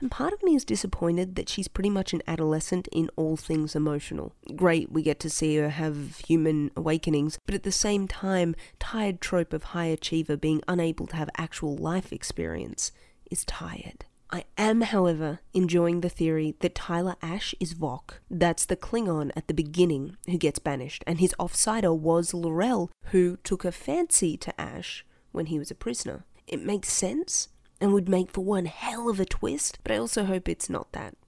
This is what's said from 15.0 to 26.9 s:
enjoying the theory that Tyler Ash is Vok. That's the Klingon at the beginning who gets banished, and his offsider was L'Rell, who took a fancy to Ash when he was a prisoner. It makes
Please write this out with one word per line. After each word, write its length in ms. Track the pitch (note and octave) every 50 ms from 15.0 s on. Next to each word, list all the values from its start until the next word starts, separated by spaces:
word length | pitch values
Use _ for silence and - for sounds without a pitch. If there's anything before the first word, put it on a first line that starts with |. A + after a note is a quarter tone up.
| F#3 F3 E3 D#3 D#3 D3+ D3 - - - -
enjoying 480 | F#3 F#3 E3+ E3+ F3 E3+ E3+ E3+ F3
the 60 | E3+ F3
theory 460 | - - E3 D#3+ D#3+ D#3 D#3 D#3 D3+ -
that 160 | - F3 -
Tyler 400 | - - - F3 E3+ F3 F#3+ F3 -
Ash 320 | - E3 E3+ G3+ - - - -
is 160 | F#3 D#3+ E3
Vok. 440 | E3 E3 C#3 B2 C3 - - - - - -
That's 340 | - E3+ F3 F3 E3 - -
the 120 | - F3+
Klingon 560 | - - - - A#3 A3+ F#3+ E3 D#3 D3 C#3+ -
at 140 | D#3 - -
the 60 | D#3+
beginning 640 | D#3 D#3 D3 D#3 F3 F3+ E3+ D3+ C3+ C3+ D3+ F3+ - -
who 120 | - F3 E3
gets 220 | - D3 C#3+ -
banished, 420 | - D#3+ C#3 C3+ B2+ C#3 - - -
and 140 | - E3+ D#3
his 160 | F3+ F#3 - -
offsider 580 | - E3+ - - - A3 A3 A3+ G3 F3 E3 D#3+
was 340 | D#3 D#3+ E3 E3+ E3+ E3
L'Rell, 600 | - F3 E3+ E3 D#3+ E3 G3 B3 B3+ G3+ F3 E3+ - _ -
who 320 | - - F#3 F3+ F3 F3+ -
took 260 | - - F#3+ F3+ -
a 80 | F3+
fancy 640 | F3 - - - C#4+ E4+ F4 E4 - - G3 E3 D#3
to 240 | - - - - -
Ash 440 | E3 D#3+ B2 D#3 F3 - - - - _ _ _ _ _
when 140 | - - D#3+
he 120 | D#3 D#3+ D3+
was 120 | D3 -
a 40 | D3+
prisoner. 500 | - - A#3 A#3+ - - - - - - _ - - _
It 180 | - - D3 -
makes 260 | - G3+ G3+ - -